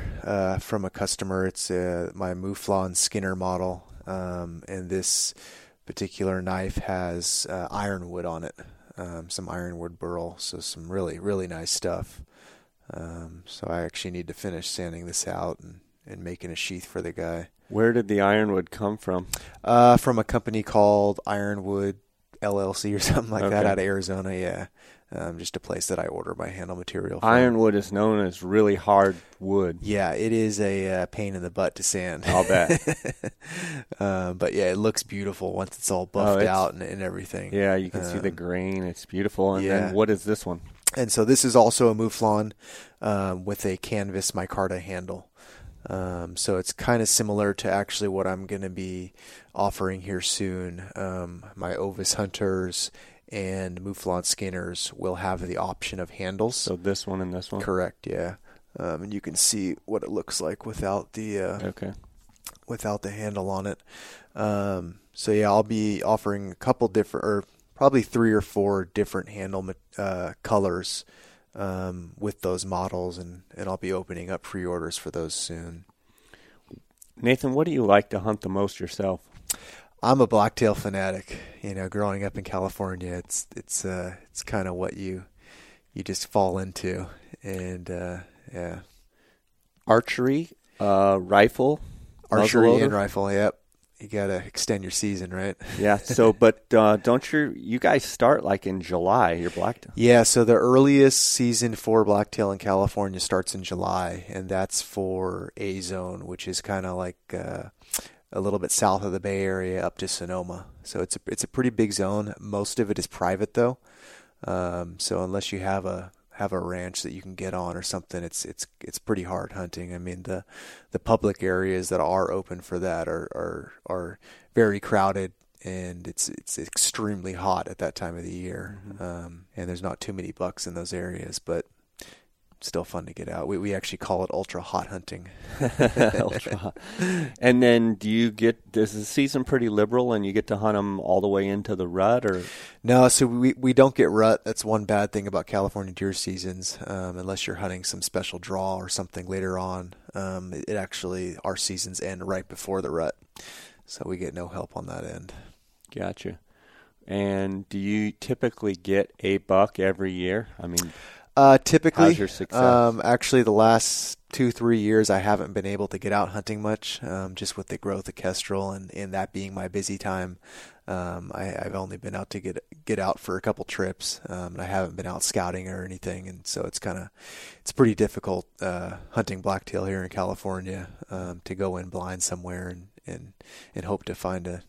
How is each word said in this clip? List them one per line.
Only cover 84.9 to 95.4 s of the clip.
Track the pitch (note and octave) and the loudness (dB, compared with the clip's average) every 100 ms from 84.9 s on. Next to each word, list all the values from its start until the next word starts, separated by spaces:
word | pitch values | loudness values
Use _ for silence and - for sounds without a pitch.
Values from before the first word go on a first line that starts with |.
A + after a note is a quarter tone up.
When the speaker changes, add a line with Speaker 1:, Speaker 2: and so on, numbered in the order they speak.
| - | -6
Speaker 1:
you, | F#2+ F#2 F#2 _ - - - _ _ | -8 -8 -12 _ -20 -20 -20 _ _
you | - | -10
just | F#2 F#2+ - | -8 -8 0
fall | G#2+ F#2+ F#2 | 2 2 0
into. | F#2+ - F#2 F#2 F#2 - - - | -6 -6 -6 -6 -8 -14 -20 -16
And, | - F#2 F#2 F2+ F2 | -10 -8 -8 -8 -8
uh, | F2 F2+ F2 F2+ _ - | -8 -6 -10 -14 _ -14
yeah. | F2+ F2 F2 F2+ - _ _ _ _ _ _ _ _ - | -10 -8 -10 -14 -20 _ _ _ _ _ _ _ _ 4
Speaker 2:
Archery, | A2+ - - B2+ C#3+ E3+ - _ - | 4 4 0 2 2 -2 -12 _ -2
uh, | G#2 G2 G2 G2 | 4 6 6 6
rifle, | F2+ G2 A2+ - C3 D3+ - - - - - | 6 8 8 6 2 0 -6 -16 -20 -20 0
Speaker 1:
Archery | G#2+ G#2+ A#2 A#2 | 4 6 8 8
Speaker 2:
muzzleloader? | A#2+ | 8
Speaker 1:
and | A2 | 6
rifle, | G#2 G2+ G2 G2 | 2 0 0 0
yep. | G2+ G#2 - _ _ _ _ | 2 2 0 _ _ _ _
You | G#2 | -8
gotta | G#2 G2 F#2 A2 | -4 -2 -4 -6
extend | - - G#2 | -4 -2 -2
your | F#2 | -2
season, | - G#2 F#2+ F#2 | -4 -2 -4 -6
right? | F#2 | -6